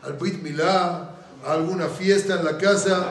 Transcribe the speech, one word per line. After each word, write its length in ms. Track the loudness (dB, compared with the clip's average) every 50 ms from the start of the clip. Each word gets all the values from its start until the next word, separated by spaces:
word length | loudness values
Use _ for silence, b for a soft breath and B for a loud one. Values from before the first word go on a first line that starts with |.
| -10
al 100 | -10 -8
Brit 280 | -4 -4 -4 -4 -4
Milá, 680 | -8 -8 -4 0 0 2 2 2 2 0 -2 -4 -8 -12 B B B B B B -4
a 80 | -2 -2
alguna 340 | 0 0 0 -2 -2 -2 -4
fiesta 520 | -4 -2 2 4 4 4 4 0 0 0
en 60 | 0
la 120 | -2 -2 2
casa 500 | 4 4 4 4 4 2 2 2 0 -4